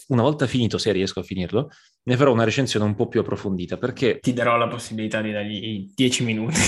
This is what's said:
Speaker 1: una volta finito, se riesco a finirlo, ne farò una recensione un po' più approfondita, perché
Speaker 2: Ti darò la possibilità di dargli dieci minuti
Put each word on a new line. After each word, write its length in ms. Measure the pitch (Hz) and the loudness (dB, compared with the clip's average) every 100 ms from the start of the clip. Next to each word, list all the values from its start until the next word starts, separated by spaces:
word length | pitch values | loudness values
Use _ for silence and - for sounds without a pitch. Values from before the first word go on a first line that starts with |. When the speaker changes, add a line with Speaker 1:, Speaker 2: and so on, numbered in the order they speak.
| - | 0
Speaker 1:
una 120 | 123 | 2
volta 240 | 127 151 127 | 2 2 0
finito, 320 | 127 110 107 | 2 0 0
se 140 | 110 | 0
riesco 260 | 92 95 - | 0 0 -4
a 60 | |
finirlo, 460 | 87 95 87 104 147 - _ _ | -6 -4 -2 -2 -2 -8 _ _
ne 120 | - 123 | 0 4
farò 140 | 143 | 6
una 140 | 113 | 6
recensione 400 | 113 120 127 110 | 4 2 0 0
un 100 | 104 | 0
po' 140 | 101 113 | 0 0
più 100 | 113 | 0
approfondita, 580 | - 95 104 92 87 90 | 0 -4 -4 -4 -4 -4
perché 440 | 123 120 123 - | -4 0 0 0
Speaker 2:
Ti 120 | 127 | 0
darò 240 | 120 117 117 | 0 2 2
la 120 | 117 | 0
possibilità 520 | 120 - 110 110 110 | -4 -8 -6 -4 -4
di 120 | 107 | -4
dargli 600 | 104 104 104 110 107 95 | -4 -6 -6 -6 -8 -6
dieci 300 | - 127 127 | 0 2 2
minuti 380 | 120 110 113 160 | -2 -2 -2 0